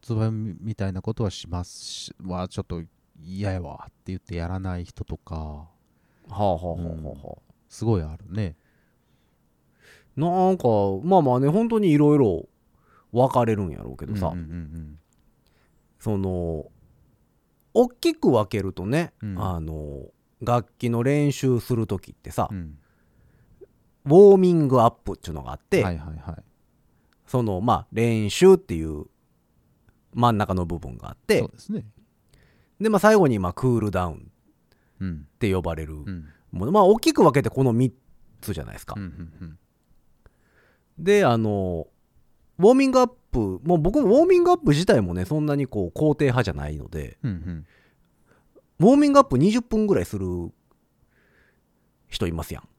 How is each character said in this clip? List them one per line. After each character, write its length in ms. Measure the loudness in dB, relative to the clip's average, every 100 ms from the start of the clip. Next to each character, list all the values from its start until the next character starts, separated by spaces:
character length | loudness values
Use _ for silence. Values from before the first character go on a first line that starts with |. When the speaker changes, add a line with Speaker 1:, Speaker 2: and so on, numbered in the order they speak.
Speaker 1:
「ツ 100 | -6
ー 40 | -2
フ 60 |
ァ 60 | -2
イ 20 | -2 -8
ブ 60 | -10
み 140 | -10
た 140 | -6 -6
い 40 |
な 80 | -6
こ 140 | -8
と 100 | -4
は 60 | -6
し 180 | -6 -10
ま 160 | -10
す 160 | -10 -14
し、 340 | -16 -14 -16 -16
は 260 | -10 -8 -8
ち 100 | -8
ょ 40 |
っ 40 | -10
と 160 | -10 -12 _ _ _
嫌 300 | -16 -8 -6
や 100 | -6
わ」 220 | -8 -14 -20
っ 40 |
て 20 | _ -12
言 100 | -12
っ 40 |
て 160 | _ -8
や 120 | -6
ら 100 | -6
な 200 | -6 -8
い 60 |
人 200 | -10 -14
と 120 | -12 -12
か、 200 | -10 -10
Speaker 2:
は 320 | -10 -14 -18 _ _ _ _ _ -18
あ 0 |
は 100 | -4
あ 160 | -2 -2
は 160 | -4
あ 20 |
は 60 | -8
あ 20 |
は 0 |
あ。 0 |
Speaker 1:
う 320 | -8 -10 -12
ん、 20 | -14 -18 -20 _ _ _
す 160 | -8
ご 140 | -2 -2
い 40 |
あ 120 | -4 -12
る 140 | -12
ね。 260 | -8 -8 -10 _ _ _ _ _ _ _ _ _ _ _ _ _ -20 _ -4
Speaker 2:
な 360 | -2 2 2
ん 40 | 2
か、 120 | 2 2 0 -2
ま 160 | 2 4
あ 40 |
ま 120 | 4 2
あ 40 |
ね、 80 | 2
本 200 | 2 0
当 100 | 0
に 120 | 2
い 80 | 4
ろ 160 | 6
い 40 | 6
ろ 300 | 4 0 -8 _ _ _ _ _ _
分 200 | 0 2
か 120 | 2
れ 100 | 0
る 100 | 0
ん 60 | -4
や 100 | -8
ろ 100 | -14
う 60 | -14
け 80 | -10
ど 100 | -6
さ、 120 | -4
Speaker 1:
う 80 | -6
ん 20 |
う 40 |
ん 20 |
う 40 | -10
ん 20 |
う 40 | -12
ん。 420 | -12 -14 -16 -18 _ _ _ _ _ _ _ _ _ _
Speaker 2:
そ 180 | -6 -4
の、 540 | -4 -4 -6 -8 -10 _ _ _ _ _ _ _ _ _ _
大 160 | 0 0
き 240 | 0 -4
く 160 | 0 2
分 160 | 2 0
け 160 | -4
る 100 | -6
と 140 | -8 -4
ね、 260 | -2 -4 _
Speaker 1:
う 40 | -10
ん。 120 | -6
Speaker 2:
あ 220 | -6 -6
の、 460 | -8 -10 -12 -14 -16 _ _ _
楽 320 | -4 -4 -4 _
器 100 | -4
の 140 | -2
練 300 | 0 0 0
習 280 | -2 -2 -2
す 160 | -2 -4
る 100 | -2
時 260 | -6 -8
っ 20 |
て 160 | -20 -14
さ、 180 | -6 -6
Speaker 1:
う 40 |
ん。 240 | -6 -12 -16 _ _ _ _ _ _ _ _ -20 _ _ _ 4
Speaker 2:
ウ 20 |
ォ 260 | 10 10
ー 20 | 10
ミ 160 | 6
ン 140 | 4 2
グ 120 | 4
ア 60 | 2
ッ 40 |
プ 200 | 0 -12
っ 40 | -10
て 100 | -10
い 40 |
う 20 |
の 80 | -12
が 100 | -12
あ 40 | -16
っ 40 |
て、 240 | _ 0
Speaker 1:
は 80 | 0
い 60 | -4
は 160 | -10
い 20 | -14
は 160 | -14
い。 100 | -16 _ _ _ _ _ _ _ _ _
Speaker 2:
そ 160 | -4
の、 180 | -2 -2
ま 140 | 0
あ、 120 | -2 -2
練 380 | -2 0 0 -2
習 240 | 4 8
っ 40 | 8
て 160 | 4
い 80 | -8 -6
う 180 | -8 -14 _ _ _ _ _ _ _ _ _ _
真 160 | -2 0
ん 80 | 0
中 160 | -2
の 100 | -2
部 140 | -4 -8
分 180 | -10 -16
が 140 | -18
あ 20 |
っ 40 | -18
て、 220 | -2 0
Speaker 1:
そ 40 |
う 40 | 0
で 80 | -8
す 140 | -12
ね。 120 | -10 -10 _ _ _ _ _ _ _ _ _
Speaker 2:
で、 80 | 0
ま 80 | 4
あ、 20 |
最 160 | 6 6
後 120 | 4
に、 100 | 2
ま 120 | -2
あ、 20 |
ク 140 | -2 0
ー 140 | 0
ル 100 | 0
ダ 160 | -2 -4
ウ 60 |
ン 180 | -6 -18 _ _ _ _ _ _ _
Speaker 1:
う 60 | -10
ん。 200 | -10 -14
Speaker 2:
っ 40 | _
て 140 | -2
呼 80 | -2
ば 140 | -2
れ 100 | -8
る 120 | -10 -12
Speaker 1:
う 20 |
ん。 220 | -12 -14 -14 _ _
Speaker 2:
も 120 | -8
の。 80 | 0
ま 80 | 4
あ、 40 |
大 140 | 4 4
き 120 | 2
く 100 | 4
分 100 | 4
け 100 | 4
て 80 | -2
こ 120 | 0
の 100 | 0
三 180 | 2 0 -4 _ _ _ _
つ 140 | -12
じ 60 | -10
ゃ 20 |
な 60 | -10
い 20 |
で 60 | -16
す 80 | -14
か。 80 | -12
Speaker 1:
う 40 |
ん 20 |
う 40 | -12
ん 0 | -14 -18 -16
う 20 |
ん。 140 | -18 -20 _ _ _ _ _ _ _ _ _ _ _ _ _ -8
Speaker 2:
で、 280 | 0 4 4
あ 100 | 2
の、 520 | 0 0 -2 -4 -8 _ _ _ _ _ _ 2
ウ 40 |
ォ 80 | 4
ー 40 |
ミ 120 | 6 4
ン 40 |
グ 100 | 2
ア 20 |
ッ 60 | 2
プ、 520 | -2 _ -4 -2 -4
も 100 | 0
う 40 | 2
僕 220 | 2 2
も 160 | 4 4
ウ 40 |
ォ 20 |
ー 40 | 6
ミ 120 | 4
ン 60 |
グ 60 | 4
ア 40 |
ッ 20 | 2
プ 140 | 4
自 160 | 2 4
体 160 | 2
も 100 | 2
ね、 140 | -4 -4
そ 120 | -2
ん 60 |
な 100 | -2
に 120 | -2 -4
こ 260 | -4 -6
う、 40 | -2
肯 160 | 0
定 100 | 2
派 200 | 0 0
じ 60 | -2
ゃ 20 |
な 160 | -4 -8
い 80 | -10
の 100 | -12
で、 300 | -12 -12 -10
Speaker 1:
う 60 | -8
ん 20 |
う 40 |
ん。 320 | -8 -8 -12 -14 _ _ _ _ _ _ _ _ _ _ _
Speaker 2:
ウ 140 | 6
ォ 20 |
ー 20 | 6
ミ 120 | 6
ン 20 |
グ 60 | 6
ア 40 |
ッ 20 | 4
プ 100 | 4
二 140 | 2
十 100 | 2
分 260 | -2 -2 0
ぐ 80 |
ら 60 | 0
い 60 | -2
す 120 | -6
る 80 | -6 -6 -8 -12 _ _ _ _ _ _ _ _ _ _ _ _ _ _ _
人 180 | -6 -6
い 60 |
ま 120 | -6
す 100 | -8
や 60 | -12
ん。 80 | _